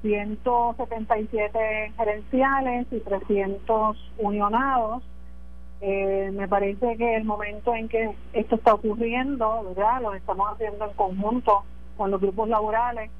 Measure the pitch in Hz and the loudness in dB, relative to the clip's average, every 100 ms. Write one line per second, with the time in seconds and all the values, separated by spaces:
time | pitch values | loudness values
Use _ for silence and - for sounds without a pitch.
0 | 214 208 208 214 254 240 240 233 233 226 | 2 0 -2 -2 2 2 2 -2 -4 -4
1 | 220 220 220 220 208 226 220 214 214 220 | 0 0 2 0 0 0 0 -2 -4 -2
2 | 214 208 208 254 269 269 262 247 247 226 | 0 0 0 2 4 4 2 -2 -2 -6
3 | 196 196 196 202 196 196 - 220 214 214 | -2 -4 2 0 2 -2 0 2 2 0
4 | - - 208 208 202 226 269 262 220 240 | -8 -2 0 2 2 2 2 2 0 -4
5 | - - - - - - - - 202 196 | -8 -10 -10 -10 -10 -10 -12 -6 -2 0
6 | 196 196 196 196 196 202 196 202 240 226 | 2 0 0 -4 2 2 2 0 -2 2
7 | 233 220 220 208 208 208 240 226 220 226 | 2 2 0 -2 -4 -4 -2 -2 0 0
8 | 220 202 - 220 220 226 233 208 220 220 | 0 -4 -4 -2 0 4 6 6 2 0
9 | 233 240 262 269 220 226 190 180 208 254 | 0 0 -2 0 0 0 -4 0 2 2
10 | 226 196 - 190 208 214 220 202 208 202 | -2 -4 -4 -2 -2 -2 -6 -4 -8 -2
11 | 196 190 208 247 233 202 - - - - | -2 0 0 0 4 4 4 -10 -10 -4
12 | 196 196 196 185 220 220 214 220 240 233 | -2 0 0 0 0 2 2 0 0 -2
13 | 220 | -8